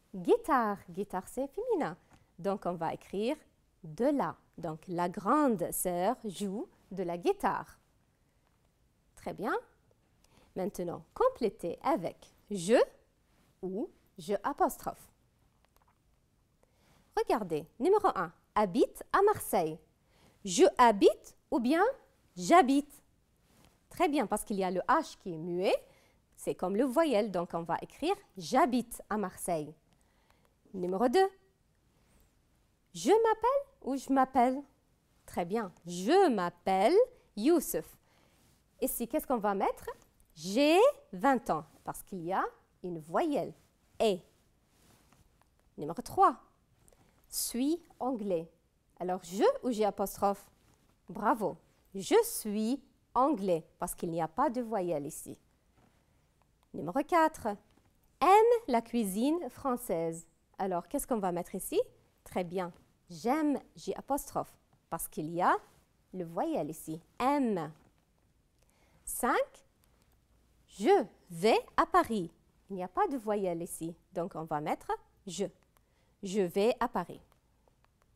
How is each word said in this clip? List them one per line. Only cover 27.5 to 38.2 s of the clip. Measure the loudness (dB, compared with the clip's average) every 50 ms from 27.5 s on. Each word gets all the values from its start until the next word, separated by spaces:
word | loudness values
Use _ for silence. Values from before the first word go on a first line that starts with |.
| -6
on | -6 -4
va | -4 -6 -6
écrire | -6 -10 -10 -6 -4 -4 -4 -4 -6 _ _ -14
j'habite | -6 0 2 2 4 4 2 0 -2 -4 -8 -16 -10 -6
à | -6 -4
Marseille. | -4 -6 -8 -8 -6 -4 -4 -4 -4 -8 -14 _ _ _ _ _ _ _ _ _ _ _ _ _ _ _ _ _ _ _ -10
Numéro | -6 -4 -4 0 0 0 2
deux, | 4 4 2 2 0 _ _ _ _ _ _ _ _ _ _ _ _ _ _ _ _ _ _ _ _ _ _ _ _ _ _ _ _ _ _ _ -14
je | -4 2 4
m'appelle | 4 6 6 4 2 2 2 2 2 0 -2 -4 _ _
ou | -8 -6 -6 -4
je | -2 0
m'appelle ? | 2 2 2 4 4 4 4 4 2 -2 -6 -12 _ _ _ _ _ _ _ _ _ _ _
Très | -10 -6 -6 -4
bien, | -4 -4 -4 -4 -6 -10 _ -14
je | -10 -8 -4 0 2 4 6 6 4
m'appelle | 4 0 -2 -4 -6 _ -2 0 2 4 4 6 6 4 4 2 0 -10 _ _ _
Youssef. | -2 2 4 4 4 2 0 -4 -6 -8 -10 -14 _ _ _ _ _